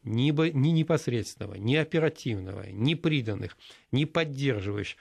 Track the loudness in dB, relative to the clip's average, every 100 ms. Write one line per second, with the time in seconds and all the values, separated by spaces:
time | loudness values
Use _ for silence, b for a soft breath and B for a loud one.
0 | -4 0 2 4 2 4 4 4 4 2
1 | 0 -4 -4 -8 -12 -6 0 0 2 2
2 | 0 0 -4 -4 -6 -10 -10 -2 0 2
3 | 0 0 0 -4 -6 -12 B B B 0
4 | 0 0 -2 -2 0 0 -2 -4 -6 -10